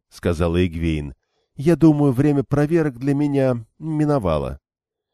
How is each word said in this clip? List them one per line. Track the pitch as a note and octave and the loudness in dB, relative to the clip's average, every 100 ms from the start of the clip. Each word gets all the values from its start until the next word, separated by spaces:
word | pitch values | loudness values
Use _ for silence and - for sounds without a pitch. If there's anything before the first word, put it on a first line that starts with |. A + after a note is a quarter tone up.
| _ | _
сказала | - G2 D#2+ E2+ E2+ F#2 | -8 -4 -2 0 0 0
Эгвейн, — | E2 E2 D#2 C#2+ - _ _ _ | -2 -2 -2 -6 -14 _ _ _
я | - C#3 E3 | -6 -2 4
думаю, | D#3+ D3 C#3+ | 4 6 2
время | A#2+ D3 C#3+ | 2 2 0
проверок | B2+ D3 D3 E3+ D#3 A#2+ | 0 -2 0 0 0 -4
для | C3+ | -2
меня | C#3 D3 C#3 C3 B2 A2+ - | -2 0 0 0 -2 -6 -14
миновало". | D#3 D3+ D3+ C#3+ F#2 D#2 C2 C#2 _ _ _ _ _ | -6 -2 0 0 0 -2 -4 -10 _ _ _ _ _